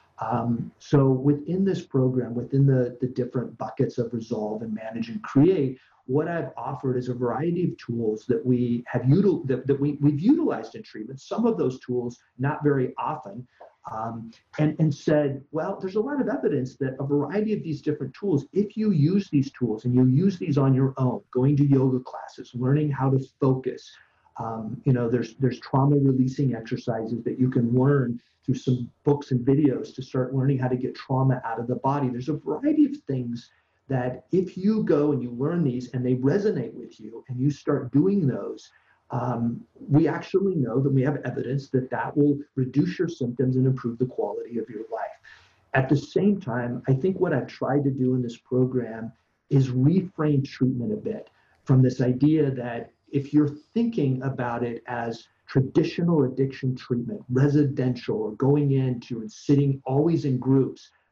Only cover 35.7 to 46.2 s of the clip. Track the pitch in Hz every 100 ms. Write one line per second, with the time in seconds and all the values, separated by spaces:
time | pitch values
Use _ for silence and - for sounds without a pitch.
35.7 | 123 127 131 123 123 135 196 208 156 113
36.7 | - - - 110 113 - 123 143 - -
37.7 | 139 127 143 185 202 139 104 - - -
38.7 | _ _ _ _ 123 123 117 117 120 -
39.7 | - - 143 151 135 - 185 196 165 120
40.7 | 123 135 135 131 139 127 127 117 139 -
41.7 | 127 - 113 127 143 147 143 - 135 127
42.7 | 139 175 - 170 - 123 120 127 127 131
43.7 | 131 120 117 123 - 104 113 117 117 107
44.7 | 107 113 110 101 - - - _ _ _
45.7 | 135 131 139 - 185